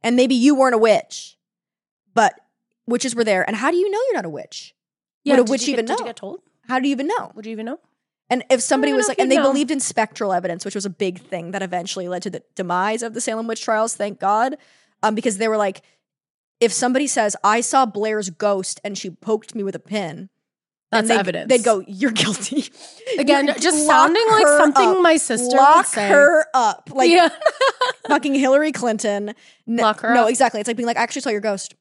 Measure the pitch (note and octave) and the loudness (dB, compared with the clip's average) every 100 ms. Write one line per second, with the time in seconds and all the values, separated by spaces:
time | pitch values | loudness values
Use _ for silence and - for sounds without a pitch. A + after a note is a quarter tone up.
0 | A3+ B3 B3 B3+ C4 C#4 C4 A3+ A3 F#3+ | 0 2 2 4 4 4 2 4 4 2
1 | - - - _ _ _ _ _ _ _ | 0 -18 -18 _ _ _ _ _ _ _
2 | _ A3+ G#3 - _ _ _ _ - A#3+ | _ 0 0 -2 _ _ _ _ -6 -4
3 | C4 A#3 A3 F#3+ - G#3 C4+ F4 G4 G4+ | -4 -2 0 0 0 -2 -2 -2 -2 -2
4 | C5+ F4+ F3 D3 - - - _ _ _ | -2 -4 -6 -12 -14 -18 -20 _ _ _
5 | _ _ C#4+ C4 A3+ C4 B3+ B3+ A3+ G#4 | _ _ 2 2 4 0 -2 -2 -2 -4
6 | C4 - G3 F4+ _ _ A#3 C4 C#4 C4+ | -6 -12 -14 -16 _ _ -6 -2 -2 -2
7 | C#4+ A#4 - - G#3+ A3 A3+ D#4+ _ _ | -4 -4 -8 -16 -14 -12 -10 -12 _ _
8 | _ _ _ B3+ - C4 - C4+ C#4+ C#4 | _ _ _ -6 0 -2 0 0 2 0
9 | G#4+ B3+ D#4 D4 C#4 C4+ C4+ D4 - - | 0 0 2 4 2 0 -2 -4 -4 -4
10 | A3 - G#3 F3+ F3+ F3 G3 G3+ G3 F3 | -4 -4 -2 -2 -4 -8 -8 -8 -10 -6
11 | G3 F3+ _ F3+ E3+ F#3+ F#3+ F3+ F3 G3 | -6 -6 _ -12 -8 -10 -6 -8 -8 -10
12 | F3+ F3 F#3+ F3 _ - F3+ F3+ G3+ A3 | -8 -8 -8 -12 _ -10 -4 -2 -2 -4
13 | A3+ A3+ - A3 A3+ A3+ - G#3+ A3+ - | -8 -8 -6 -6 -6 -8 -2 -2 -2 -4
14 | G#3 G3 G3 G#3+ B3+ D4 _ _ _ _ | -8 -4 -2 0 -2 -4 _ _ _ _
15 | G#3+ G#3+ B3 G3 A3 A3 G3+ G3 _ _ | -4 -2 -4 -2 -2 0 -2 -4 _ _
16 | _ _ _ _ _ _ A#3 - B3 B3+ | _ _ _ _ _ _ -2 0 0 0
17 | C#4+ - G#3+ G3 G3 A3+ A#3+ C#4 B3+ G3+ | 0 0 -2 0 0 0 2 0 0 -2
18 | A3 G#3+ F#3+ D#3+ G#3 G3 F#3 - G3+ G3 | -4 -4 -6 -4 -2 -2 -4 -10 -10 -10
19 | F#3+ E3 - A3 - A3+ G3 F#3 _ G#3 | -12 -12 -4 -4 -6 -8 -8 -10 _ -8
20 | F#3+ E3 F#3+ _ _ _ _ _ _ A3+ | -6 -10 -18 _ _ _ _ _ _ -2
21 | A3 A3+ F#3 F3 - B3+ A#3 G#3 - F#3+ | 2 0 0 -6 0 2 2 -2 -4 -4
22 | B3+ A3 E3 G3 - C#4+ - _ - - | -4 -2 -4 -4 -4 -6 -6 _ -20 -16
23 | B4+ G4 C#4 C#4 C#4+ B3+ D#4 D4+ D4+ D4+ | -8 -2 2 2 2 0 0 0 4 4
24 | E4 F#4 A4 A4 D#4 D4 D4+ C#4 F4 F#4 | 4 4 4 4 6 6 4 4 4 4
25 | F4 D#4+ - A#3 B3 C4+ C#4 D#4+ F#4 A3+ | 4 4 0 -4 0 6 8 6 4 -2
26 | G3+ C#4+ C#4+ D#4+ D#4 C4 A3 - - C4+ | 2 6 6 4 2 2 0 -2 -8 2
27 | C4 E4+ E4+ - D#5 - C5 - B4+ - | 6 6 4 2 -2 2 -2 0 -4 -4
28 | - D4 D4 C4+ C4 C#4 D#4 C4 A#3+ G#3+ | -2 0 0 0 4 4 2 -2 -4 -2
29 | A3 G3+ G#3 - _ _ - A#3 A3+ G#3+ | -4 -4 -6 -12 _ _ -6 0 0 0
30 | A3+ B3+ A3 A#3+ B3 A3 G#3 A3+ A#3 A3 | 0 2 2 2 0 0 -6 -4 -4 -2
31 | A#3 C#4+ B3+ G#3 G#3+ G3 - _ | -4 -4 -6 -4 -4 -6 -10 _